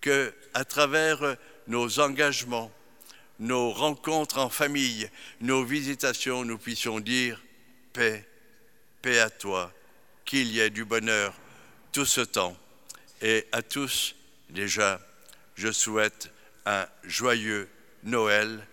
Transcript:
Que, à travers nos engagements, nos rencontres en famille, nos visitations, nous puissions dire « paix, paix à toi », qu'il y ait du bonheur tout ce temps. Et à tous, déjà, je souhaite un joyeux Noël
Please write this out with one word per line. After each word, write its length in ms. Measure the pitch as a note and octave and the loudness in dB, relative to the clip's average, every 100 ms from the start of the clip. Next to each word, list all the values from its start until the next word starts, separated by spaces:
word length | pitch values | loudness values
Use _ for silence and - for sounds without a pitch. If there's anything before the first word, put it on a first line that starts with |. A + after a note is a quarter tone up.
Que, 320 | C#3 C#3 C3 - - - | 2 2 2 -6 -8 -6
à 100 | C3 | -4
travers 720 | - D3 D3+ D#3+ D3+ D3 B2+ - - - | 2 4 4 2 2 0 -4 -10 -20 -4
nos 320 | A#2+ A#2+ G#2 | -2 0 2
engagements, 720 | D3 C3+ D3 C#3 B2 A#2+ A2+ - - - - - - - | 2 4 2 2 -4 -4 -6 -12 -20 -20 -20 -20 -20 -10
nos 320 | A2+ B2+ A#2+ | -2 0 0
rencontres 720 | G2+ D3 C#3+ - D#3 D3+ C3 | 0 -2 0 -2 -2 -2 -2
en 100 | B2+ | -2
famille, 580 | - D3 C#3+ C3+ A2+ G#2+ - - - | 0 0 2 0 -2 -8 -10 -20 -8
nos 240 | A#2 C3 | 0 0
visitations, 800 | B2 D3 C#3 C#3 C3+ A#2+ - B2+ | 2 -2 -4 -2 -2 0 -2 -4
nous 140 | A#2+ A2+ | -4 -8
puissions 420 | A2 A#2 A#2+ A2 | -8 -6 -4 -4
dire « 400 | G#2 B2+ B2 A2+ - - - - - | -2 0 0 -4 -16 -20 -20 -20 -16
paix, 340 | - A#2 G#2+ G#2+ - - - - - - - | 0 2 0 -10 -20 -20 -20 -20 -20 -20 -8
paix 160 | B2+ A#2+ | 2 4
à 100 | A2 | 4
toi », 420 | - G2+ F#2 F2+ - - - - - - | 2 -4 -4 -4 -10 -20 -20 -20 -16 -4
qu'il 220 | C#3 B2 | -2 0
y 120 | A2 | 2
ait 120 | A2 | 0
du 120 | G#2 | 0
bonheur 520 | A2 A2+ A2 A2 G2+ - - - - - - | -2 -2 2 2 0 -4 -20 -20 -20 -20 -10
tout 140 | - C#3 | -4 0
ce 160 | - | 0
temps. 360 | A#2+ - F2+ F2+ - - - - - - | 0 0 -2 -4 -20 -20 -20 -20 -20 -6
Et 240 | A2 A2 - | 2 2 2
à 100 | A#2 | -4
tous, 540 | A2+ C#3 C#3 - - - - - - | -4 -6 -4 -2 -4 -6 -20 -20 -16
déjà, 500 | E2+ G2+ F#2 G#2 F#2+ - - - - - - | -8 -4 2 2 0 -8 -20 -20 -20 -20 -6
je 160 | G#2 | -4
souhaite 600 | G#2+ - G#2+ G#2+ - - - - _ - | 0 0 2 0 0 -18 -18 -20 _ -2
un 220 | G2+ F#2+ - | -2 -2 -10
joyeux 680 | F#2 - B2 A#2+ G#2+ G#2 F#2+ - - - | -8 -2 2 2 0 -4 -6 -14 -20 -16
Noël 640 | G2+ A#2+ A2 G#2 A2 A2 G#2 | -4 0 4 4 2 -6 -16